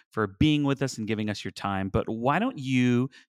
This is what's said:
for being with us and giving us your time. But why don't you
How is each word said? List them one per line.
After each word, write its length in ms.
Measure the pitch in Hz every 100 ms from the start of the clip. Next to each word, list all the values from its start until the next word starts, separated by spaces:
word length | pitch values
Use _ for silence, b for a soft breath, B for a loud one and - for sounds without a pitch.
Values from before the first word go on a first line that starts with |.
| _
for 160 | - 107
being 380 | 98 151 151
with 180 | 143 135
us 160 | 135 -
and 80 | 107
giving 240 | 110 107
us 120 | 101
your 100 | 98
time. 360 | - 101 98 95
But 180 | 113 -
why 280 | 113 120 151
don't 200 | 226 165
you 500 | 131 127 123 120 131 b